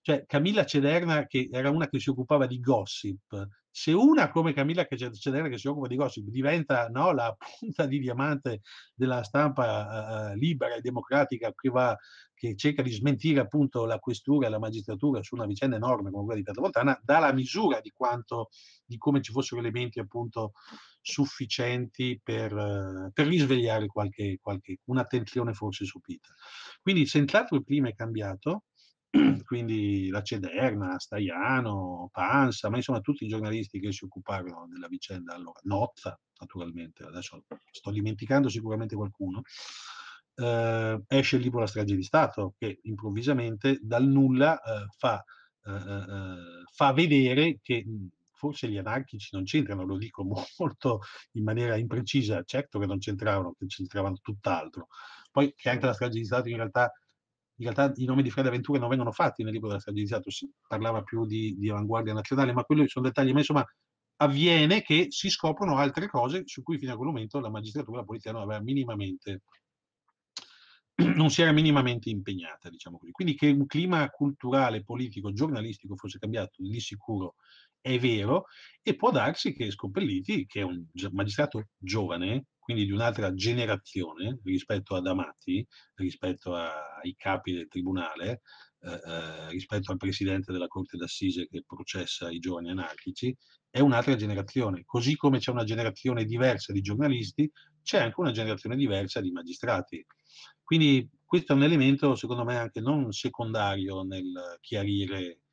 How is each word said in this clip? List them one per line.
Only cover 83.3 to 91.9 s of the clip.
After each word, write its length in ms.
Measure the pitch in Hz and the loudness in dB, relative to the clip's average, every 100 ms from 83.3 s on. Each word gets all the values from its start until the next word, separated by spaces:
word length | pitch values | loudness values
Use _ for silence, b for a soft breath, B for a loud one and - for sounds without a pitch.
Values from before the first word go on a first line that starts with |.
generazione 1080 | 92 107 123 113 98 - 98 87 80 101 131 | 0 0 0 0 -2 -4 -6 -6 -6 -6 -6
rispetto 520 | 98 92 - 95 98 92 | -2 -2 0 -4 -2 -4
ad 100 | 92 | -2
Amati, 640 | 92 85 - - 95 117 b b - | -2 -4 -10 -4 -4 -4 b b -6
rispetto 600 | 92 - 92 90 90 87 | -6 -4 -6 -6 -6 -6
a, 400 | 82 78 - - | -6 -8 -12 -10
ai 100 | 90 92 | -10 -6
capi 340 | 98 95 - | -4 -2 -2
del 160 | 90 80 | -6 -6
tribunale, 720 | 90 90 92 82 80 92 123 B B B _ | -6 -4 -2 -4 -6 -6 -6 B B B _
eh, 120 | 87 | -14
eh, 560 | 85 82 82 82 78 78 | -12 -8 -8 -8 -12 -10
rispetto 420 | 90 - 104 98 | -10 -4 -4 -2
al 60 | 92 | -4
presidente 560 | 95 92 95 95 92 | -2 -2 0 0 -2
della 140 | 92 87 | -4 -4
corte 280 | 95 92 87 | -6 -8 -8
d'assise 520 | 85 - 95 87 82 | -8 -2 -2 -2 -6
che 140 | 85 - | -10 -12
processa 680 | 90 90 | -14 -8